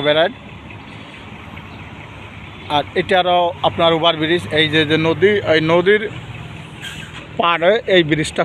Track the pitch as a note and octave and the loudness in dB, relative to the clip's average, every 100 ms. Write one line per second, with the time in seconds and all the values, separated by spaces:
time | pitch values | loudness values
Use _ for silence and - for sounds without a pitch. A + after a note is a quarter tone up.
0 | D3 D3+ F3+ - - - - - - - | 4 4 2 -2 -18 -18 -18 -18 -18 -18
1 | - - - - - - - - - - | -18 -18 -18 -18 -16 -16 -16 -16 -16 -16
2 | - - - - - - - D3 C3+ F#3 | -18 -16 -16 -18 -18 -16 -4 -2 -2 -2
3 | E3+ F#3+ F3+ F3 F3 - E3+ - E3 E3 | 2 2 4 4 2 0 -2 2 2 4
4 | E3+ D#3+ D3+ F3 F#3 D#3 D#3 D#3 D3+ D#3+ | 2 2 2 0 0 0 2 2 2 2
5 | D#3+ D#3 G3 G3+ D#3+ D#3+ D#3 E3+ F3+ G#3 | 2 4 4 4 2 2 4 2 4 2
6 | G#3+ - - - - - - - - - | 0 -10 -14 -16 -16 -16 -18 -16 -16 -14
7 | - - - - E3+ E3 E3+ A3+ A3 F3+ | -16 -16 -12 -2 0 4 4 2 4 4
8 | D3+ D3+ D#3 - | 4 2 -2 -2